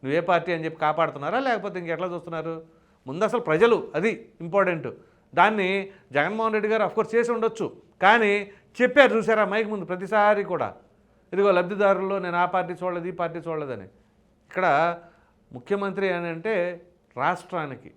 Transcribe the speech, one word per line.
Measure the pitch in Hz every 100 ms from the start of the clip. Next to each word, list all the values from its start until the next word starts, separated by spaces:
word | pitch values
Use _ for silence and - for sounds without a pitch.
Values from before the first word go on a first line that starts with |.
"నువ్వే | 131 151
పార్టీ?" | 175 175 170
అని | 165 160
చెప్పి | 160
కాపాడుతున్నారా, | 151 156 160 139 143 220
లేకపోతే | 269 226 196 185
ఇంకెట్లా | 170 160 180
చూస్తున్నారు? | 175 170 165 165 165 160 _ _ _ -
ముందు | 151
అసలు | 214 233
ప్రజలు, | 240 156 233 220 - 147
అది | 202 202 - _
ఇంపార్టెంట్. | 170 196 185 165 120 - - _ _ -
దాన్ని | 190 214 185 196 190 - _
జగన్మోహన్ | 131 156 214 226
రెడ్డి | 214 208
గారు | 220
అఫ్కోర్స్ | 196 - 226 226
చేసి | 233
ఉండొచ్చు, | 233 220 220 175 - _ _
కానీ | 185 233 214 202 202 - _ -
చెప్పారు | 247 262 254 214
చూసారా | 220 220 202
మైక్ | 202 214
ముందు | 214 165
ప్రతిసారి | 180 190 214 208 202
కూడా, | 196 170 113 85 _ _ _ _ _
"ఇదిగో | 180 202
లబ్ధిదారుల్లో | 180 180 202 202 190 190 196
నేను | 185 175
ఆ | 175
పార్టీ | 185 175
చూడలేదు, | 175 180 175 170
ఈ |
పార్టీ | 175 170 165
చూడలేదని." | 160 156 147 113 98 _ _ _ _ _ _
ఇక్కడ | - 185 143 170 170 - _ _ _ _
ముఖ్యమంత్రి | 123 - 202 196 190 190
అని | 175 175
అంటే | 165 190 214 175 175 - _ _ -
రాష్ట్రానికి | 147 175 - 180 147 123 -